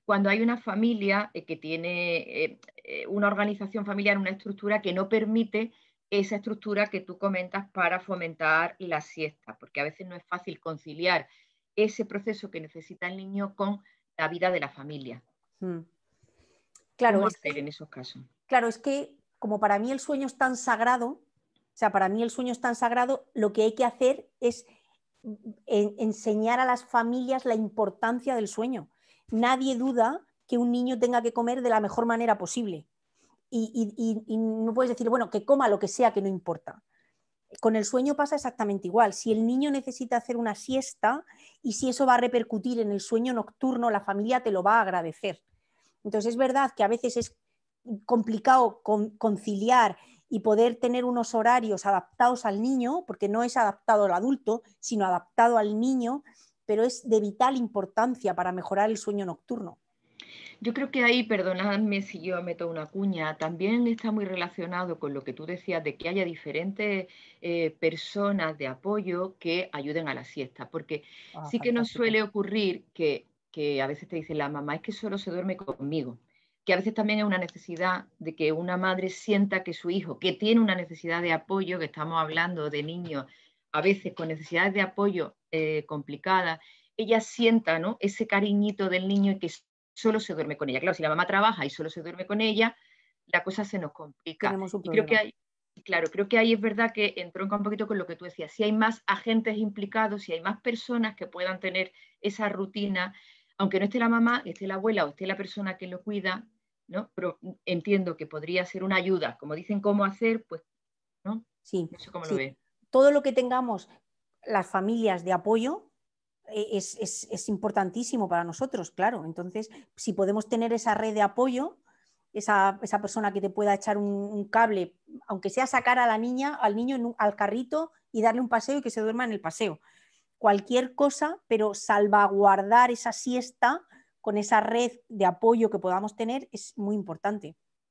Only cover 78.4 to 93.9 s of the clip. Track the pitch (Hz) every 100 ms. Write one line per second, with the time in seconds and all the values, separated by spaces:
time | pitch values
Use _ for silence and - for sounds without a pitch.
78.4 | 156 156 180 185 185 185 185 - - 202
79.4 | 196 190 185 165 175 190 160 - 185 185
80.4 | 214 233 214 180 170 165 170 170 170 160
81.4 | - 190 185 180 156 156 160 165 156 160
82.4 | 175 170 151 147 151 175 170 139 127 _
83.4 | _ _ _ 151 180 196 180 - 160 156
84.4 | 156 170 196 196 190 202 202 180 147 -
85.4 | _ 160 156 151 147 151 139 143 185 190
86.4 | 175 160 - _ _ - 214 226 - -
87.4 | 226 226 220 165 185 - 202 - 220 202
88.4 | 202 202 208 202 190 180 190 202 196 190
89.4 | 170 - _ _ _ - 220 220 214 160
90.4 | 147 147 143 127 180 165 156 156 180 196
91.4 | 214 175 143 - 156 170 160 175 185 208
92.4 | 220 214 226 - _ _ _ _ _ 175
93.4 | 190 202 202 190 151